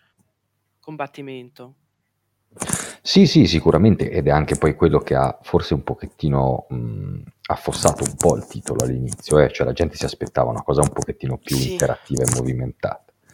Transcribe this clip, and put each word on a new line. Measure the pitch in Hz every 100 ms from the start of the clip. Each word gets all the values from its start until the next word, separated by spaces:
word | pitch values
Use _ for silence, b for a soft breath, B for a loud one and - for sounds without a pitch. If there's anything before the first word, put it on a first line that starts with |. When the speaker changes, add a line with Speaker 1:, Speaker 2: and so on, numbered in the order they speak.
| _ _ _ _ _ _ _ _
Speaker 1:
combattimento. | - 156 139 - 139 131 123 - 123 139 _ _ _ _ _ _ _ - B B B B
Speaker 2:
Sì, | - - 180
sì, | 160 90
sicuramente, | 80 82 78 110 90 -
ed | 85 71
è |
anche | 73 73 -
poi | 78 76
quello | 82 73
che | - 67
ha | 67 -
forse | - 85 -
un | 73
pochettino, | - 65 - - 76 69 65 64 -
mh, | 64 58 50 50 50 - - -
affossato | - - - 87 73
un | - -
po' | 85 -
il | -
titolo | 110 - 57
all'inizio, | 64 64 64 - - 76
eh, | 67
cioè | - 62
la |
gente | 64 82 -
si | 73
aspettava | - - - 60
una | 57
cosa | - 69
un | 71
pochettino | - - - 65 64
più | - 67
Speaker 1:
Sì. | 65
Speaker 2:
interattiva | - 67 62 - 65
e | 64
movimentata. | 64 64 62 62 - - - _ _ B